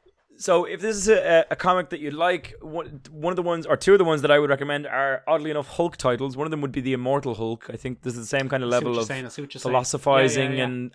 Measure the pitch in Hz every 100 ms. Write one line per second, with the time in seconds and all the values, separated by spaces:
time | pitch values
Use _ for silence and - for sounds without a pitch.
0 | _ _ _ - - 175 175 175 214 208
1 | 196 202 156 165 - 156 180 180 175 160
2 | 147 151 175 180 - - 156 160 151 143
3 | 143 151 165 185 175 170 156 147 - 196
4 | 170 151 143 147 147 135 143 147 143 127
5 | 139 135 - 156 156 147 139 - 170 -
6 | 131 120 135 127 156 156 143 135 127 127
7 | 123 139 135 110 113 113 - 113 127 123
8 | 127 120 110 139 131 135 123 123 120 117
9 | 110 131 120 - 143 131 127 127 123 139
10 | 143 135 135 127 131 131 127 123 123